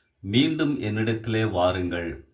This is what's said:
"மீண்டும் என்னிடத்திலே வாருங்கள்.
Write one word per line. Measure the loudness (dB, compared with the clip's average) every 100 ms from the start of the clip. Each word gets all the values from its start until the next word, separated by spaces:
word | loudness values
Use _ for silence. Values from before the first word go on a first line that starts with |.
| _ _
"மீண்டும் | -2 2 2 2 0 0
என்னிடத்திலே | -2 0 0 -2 -2 0 0
வாருங்கள். | 2 2 2 -2 -2 -4 -8 -14